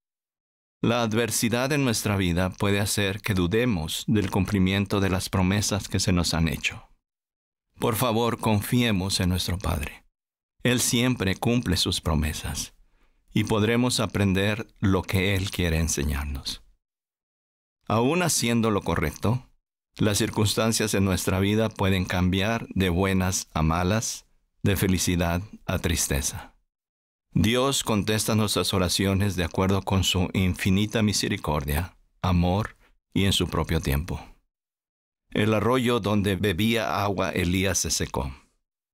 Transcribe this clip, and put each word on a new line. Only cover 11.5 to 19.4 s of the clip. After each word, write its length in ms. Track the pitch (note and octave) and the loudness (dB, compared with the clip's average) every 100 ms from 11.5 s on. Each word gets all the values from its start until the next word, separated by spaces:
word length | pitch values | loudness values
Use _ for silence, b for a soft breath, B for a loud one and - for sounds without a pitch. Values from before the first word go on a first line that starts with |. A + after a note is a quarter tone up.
| A#2+ F2+ F2+ | 0 0 0
sus 240 | - - | 0 -2
promesas 760 | E2 D2+ D2+ D#2+ - C#2 - _ _ _ _ _ _ | 0 0 0 -4 -8 -8 -10 _ _ _ _ _ _
y 120 | A2 | -2
podremos 540 | G#2 A2 G#2+ A#2+ B2 B2 | 0 2 2 2 0 0
aprender 760 | G#2 G2 G2+ F#2 G2+ G#2 - - | -2 0 2 2 0 -2 -8 -2
lo 240 | G2 F#2 | 0 0
que 320 | - F#2+ F#2+ | 0 0 0
Él 160 | F#2+ F#2+ | 0 -2
quiere 280 | - F2 D#2+ | -2 0 0
enseñarnos. 840 | D#2+ - C#2+ C#2 C#2+ C2+ - - - _ _ _ _ _ _ _ _ _ _ _ - | 0 -2 -2 -2 -4 -8 -8 -12 -16 _ _ _ _ _ _ _ _ _ _ _ -2
Aún 340 | G#2+ B2 F3 | 0 2 2
haciendo 480 | E3+ - A#2+ A#2 A2+ | 0 0 0 2 2
lo 120 | G2 | 0
correcto, 640 | - E2+ D#2 - G2 C3 | 0 0 -2 -2 -2 -2